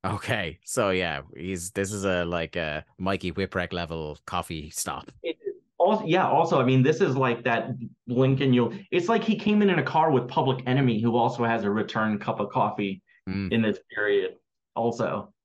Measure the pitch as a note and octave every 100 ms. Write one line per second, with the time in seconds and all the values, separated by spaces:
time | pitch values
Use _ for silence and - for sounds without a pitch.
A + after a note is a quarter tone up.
0 | F#2+ G2 - A2+ F#2 - - - G#2 F#2
1 | F2 C#2+ D2 - F2 F#2 F2+ - G2 G#2
2 | G2 F2+ E2+ F2 E2 F2 D#2+ D2+ - _
3 | F#2 G2 F2+ E2+ F#2+ F#2+ F2 F2 E2 D#2+
4 | D#2 D2+ - F2 E2 E2 D2+ - - C2+
5 | - - - - - - _ _ G3 G#3+
6 | D#3+ F3 - C#3+ E3 D3+ B2 C3 C3 D#3
7 | G3 C3 C3 A#2 B2 A#2+ - G#2 A2+ -
8 | - B2 C3 C3+ C3+ B2 A2+ - - F3
9 | F3 A3+ - G#3 G#3 G#3 G3+ E3+ C3+ D#3+
10 | D#3+ C3+ - - C3 B2+ B2 C3+ C3 A2
11 | A#2 A#2+ A#2+ A#2+ A#2 A2+ G2+ G#2 G2+ A2+
12 | A2 G#2 - - G#2 - G#2 - G2+ F#2+
13 | _ _ - F#2+ F#2+ A2+ A2 G2 _ G#2
14 | G#2 G2+ F#2 - _ _ _ - A#2 A2+
15 | G2+ E2 - _